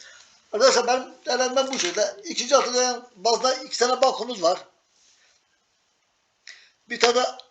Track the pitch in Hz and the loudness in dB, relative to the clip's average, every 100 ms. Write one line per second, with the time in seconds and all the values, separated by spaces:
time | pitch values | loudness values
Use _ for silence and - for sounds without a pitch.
0 | - - - _ _ 214 254 226 240 262 | -20 -20 -20 _ _ 2 4 4 2 -2
1 | - - 311 247 254 269 262 254 349 214 | -4 -12 -4 -2 0 0 -2 -2 -4 -2
2 | 202 - 339 - 247 269 240 247 247 240 | -4 -4 -10 -8 2 2 2 0 -2 -4
3 | - 185 214 226 254 262 - - 247 254 | -10 -4 0 0 0 -2 -6 -2 0 4
4 | 262 - 240 220 165 277 - _ _ _ | 2 0 -8 -2 -2 -2 -8 _ _ _
5 | _ _ _ _ _ _ _ _ _ _ | _ _ _ _ _ _ _ _ _ _
6 | _ _ _ _ - - _ _ - 240 | _ _ _ _ -20 -20 _ _ -12 0
7 | 240 240 247 - - | 4 4 0 -4 -10